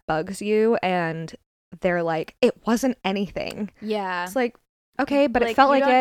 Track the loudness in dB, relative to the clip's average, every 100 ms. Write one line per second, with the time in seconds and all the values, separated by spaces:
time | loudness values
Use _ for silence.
0 | -4 -4 -4 -6 0 2 2 2 0 -2
1 | -2 -6 -10 -14 _ _ -20 -4 -2 0
2 | -2 -4 -6 0 0 0 -2 0 0 -2
3 | -4 -4 -4 -6 -8 -8 -12 -10 -8 -6
4 | -6 -6 -4 -2 -4 _ _ _ _ -6
5 | -2 2 2 2 0 4 6 6 4 4